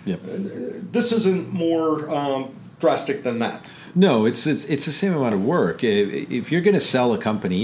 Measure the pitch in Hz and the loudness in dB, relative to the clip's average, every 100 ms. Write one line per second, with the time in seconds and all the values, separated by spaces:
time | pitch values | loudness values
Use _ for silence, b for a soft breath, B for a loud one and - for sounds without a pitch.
0 | 104 87 - 185 196 - - - 185 240 | -6 -6 -6 -8 -8 -8 -10 -10 -4 0
1 | 226 226 185 180 - 190 165 165 160 151 | 2 2 2 0 -2 -2 0 2 2 0
2 | 147 147 143 135 127 - - - 160 135 | -2 -2 -2 -2 -6 -12 -18 0 2 2
3 | - 139 127 117 110 - B B B 175 | 0 -2 -2 -2 -4 -6 B B B 4
4 | 190 117 110 123 156 135 - 147 - 143 | 6 6 4 2 0 -2 -2 -2 -2 -2
5 | 196 160 123 101 107 170 95 - 120 202 | 0 0 0 0 0 2 0 0 2 2
6 | 101 139 - 123 113 170 185 180 - 131 | 2 -2 -4 -4 -2 2 4 2 2 2
7 | 123 107 110 104 101 90 | 2 0 -2 -2 -2 0